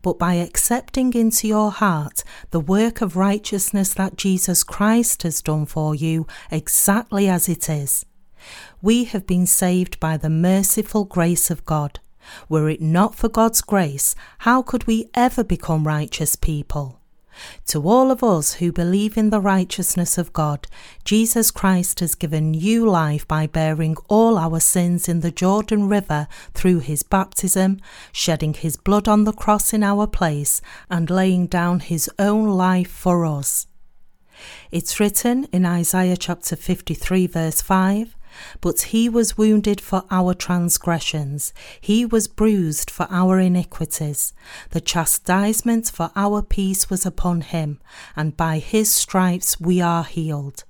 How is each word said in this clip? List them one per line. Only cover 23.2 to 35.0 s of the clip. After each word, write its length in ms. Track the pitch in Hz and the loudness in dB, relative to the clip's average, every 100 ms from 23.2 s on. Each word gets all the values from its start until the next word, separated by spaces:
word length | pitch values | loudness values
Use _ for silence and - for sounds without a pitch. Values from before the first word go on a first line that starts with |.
| - | -2
by 200 | 156 156 | -2 0
bearing 500 | 165 156 156 160 156 - | 0 0 0 -2 -4 0
all 300 | 214 226 214 | 4 4 4
our 220 | 165 165 | 0 0
sins 500 | - 185 175 175 - | 2 2 2 0 0
in 120 | 170 | 0
the 100 | 165 | -2
Jordan 580 | - 185 202 220 214 202 | 0 2 2 0 0 2
River 380 | 208 196 151 151 - - | 0 0 -4 -4 -12 -8
through 280 | - 185 175 | 0 2 2
his 200 | 131 147 | 0 -6
baptism, 760 | - 190 196 - 185 185 190 196 - - - | 0 0 0 -4 -2 2 2 0 -8 -20 -14
shedding 420 | - - 156 156 | -4 -2 0 -2
his 240 | - 165 131 | -2 -6 -4
blood 300 | - 208 208 | 2 2 4
on 160 | 214 | 4
the 100 | 208 | 4
cross 400 | - - 208 - | 0 0 2 2
in 80 | 220 | 0
our 240 | 202 202 | 2 2
place, 560 | 214 - 170 147 143 - - - - | 0 0 0 0 -2 -4 -6 -20 -6
and 180 | 175 165 | -2 0
laying 380 | 185 190 180 175 | 2 2 2 0
down 320 | 180 175 175 | 0 0 0
his 280 | - 165 - - | -2 -4 -4 0
own 300 | 202 214 214 | 2 2 2
life 420 | 185 185 180 180 | 2 2 2 -2
for 340 | - 185 175 | -2 0 2
us. 400 | 165 143 139 - - - - - - _ _ - - - - | 0 -2 -4 -6 -8 -20 -20 -20 -20 _ _ -20 -20 -20 -8
It's 300 | 170 - | -6 -6
written 460 | - | -2